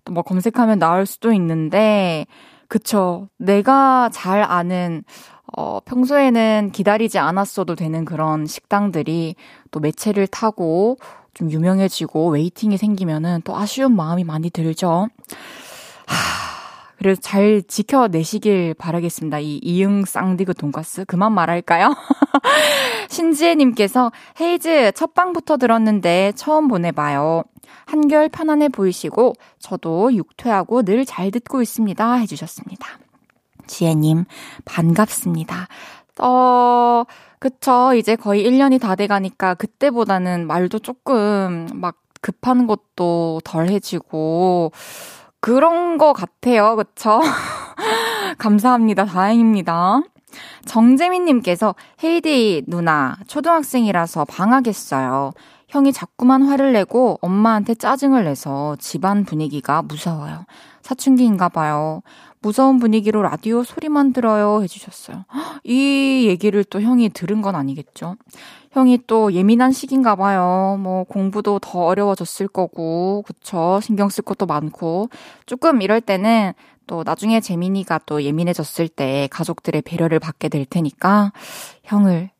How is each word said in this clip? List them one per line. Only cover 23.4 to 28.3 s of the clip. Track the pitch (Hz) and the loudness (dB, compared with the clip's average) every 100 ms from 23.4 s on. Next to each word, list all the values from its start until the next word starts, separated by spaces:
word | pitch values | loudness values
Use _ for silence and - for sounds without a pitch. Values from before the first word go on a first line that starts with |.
| 339 330 262 220 202 254 247 - - - | 2 4 2 2 0 2 0 -4 -16 -4
헤이즈 | 330 349 320 311 240 | -2 -2 2 2 2
첫방부터 | - 320 - 359 339 - 302 | 0 -2 0 0 -2 -2 0
들었는데 | 240 226 220 208 170 175 196 - | 2 2 2 2 2 2 0 -2
처음 | - 311 302 | 0 2 2
보내봐요. | 202 170 156 147 143 151 165 - _ - - - | 0 -2 -2 -2 -2 0 -2 -4 _ -20 -20 -6
한결 | 302 294 302 | 0 2 4
편안해 | 311 | 2